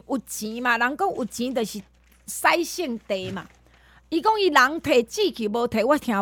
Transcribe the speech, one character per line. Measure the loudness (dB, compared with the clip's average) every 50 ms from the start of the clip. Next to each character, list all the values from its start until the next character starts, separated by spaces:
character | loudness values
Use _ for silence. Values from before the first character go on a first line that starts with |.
| -4
有 | -4 -4 -4
钱 | -4 -8 -10 -8 -8 -8 -6 -2
嘛， | 0 0 2
人 | 2 2 0 0
讲 | 0 -2 -2
有 | -2 -2 -6
钱 | -6 -4 -4 -4 -2 -2
就 | -2 -2
是 | -4 -6 -10 -14 _ _ _ _ _ _ _ _
使 | -12 -6 0 2 2 2 2 0
性 | -2 -6 -6 -4 -4 -6 -6 -6
地 | -6 -6 -4 -4 -6
嘛。 | -8 -10 -10 -14 _ _ _ _ _ _ _ -20 _ -20 _
伊 | _ -2 0
讲 | 2 2 2 4
伊 | 2
人 | 4 6 6 4 4 2 -2
摕 | 0 4 4 4 4
志 | 2 0 0 0 0
气 | 0 -2 -4
无 | -2 0 -2 -2
摕， | 0 0 2 2
我 | 4 2
听 | 2 0 0 0 0